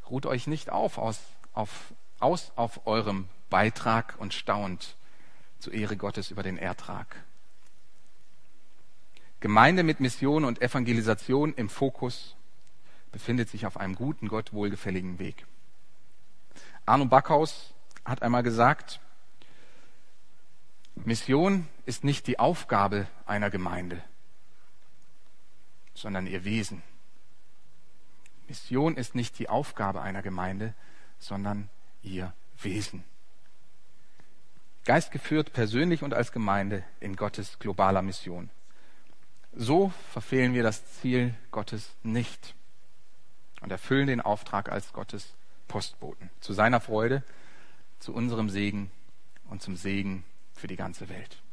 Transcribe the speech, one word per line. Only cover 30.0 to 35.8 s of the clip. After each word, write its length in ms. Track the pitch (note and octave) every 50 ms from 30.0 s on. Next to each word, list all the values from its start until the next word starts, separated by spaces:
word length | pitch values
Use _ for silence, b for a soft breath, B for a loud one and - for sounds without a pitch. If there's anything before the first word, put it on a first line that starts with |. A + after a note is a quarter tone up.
einer 200 | - G2 F#2+ G2
Gemeinde, 520 | G2 G2 F#2 F#2 F#2 F#2 G2 G2 A2 A2+ A2+ b b b b b b b b b
sondern 500 | - - G2+ G2 G2+ G#2 G#2 G#2 G2+ G2+ - - - - - -
ihr 320 | - F#2+ F#2+ F#2 F#2 F2+ - - - - - -
Wesen. 420 | - G2+ F2+ G#2+ G2+ - - F#2+ - - - - - - - - - - - - - - - - - - - b b b b b b b b b - - - - - - - - -
Geist 260 | - A#2+ E3 - -
geführt, 400 | - D3 - - D3+ D#3 D3+ -
persönlich 500 | - - A2+ G#2 A2 B2